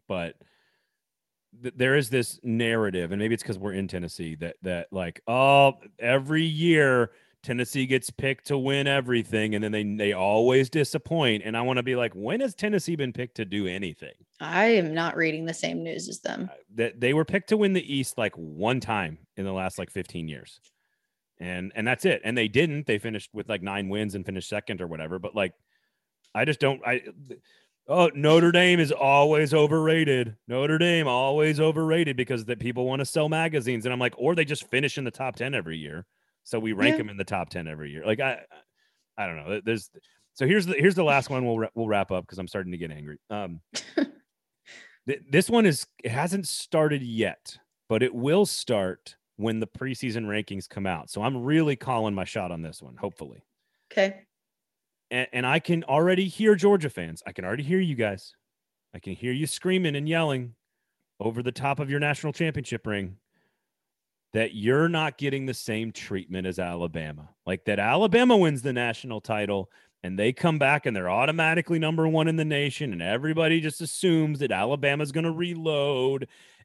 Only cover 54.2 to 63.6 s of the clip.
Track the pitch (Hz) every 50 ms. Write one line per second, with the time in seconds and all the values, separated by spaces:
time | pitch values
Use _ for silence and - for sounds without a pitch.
54.2 | _ _ _ _ _ _ _ _ _ _ _ _ _ _ _ _ _ - 120 123
55.2 | 127 - - 123 127 127 147 165 - 175 175 165 - - 135 151 170 180 185 185
56.2 | 196 180 - - 220 214 208 165 185 202 202 180 156 131 - - 85 80 82 -
57.2 | - 98 - - 95 92 113 143 139 143 185 190 185 165 135 117 110 104 98 92
58.2 | - - _ _ _ _ _ _ _ _ _ _ _ _ - 90 - 101 92 -
59.2 | 120 127 127 143 156 139 - - - 185 185 185 175 156 143 143 147 156 165 165
60.2 | 160 147 135 127 123 120 - _ _ _ _ _ _ _ _ _ _ _ _ -
61.2 | 101 113 113 123 120 127 117 - 131 139 139 151 147 135 143 147 147 147 139 -
62.2 | - 151 - - 170 160 139 147 123 - 120 110 - 110 104 101 98 92 101 _
63.2 | _ _ _ _ _ _ _ _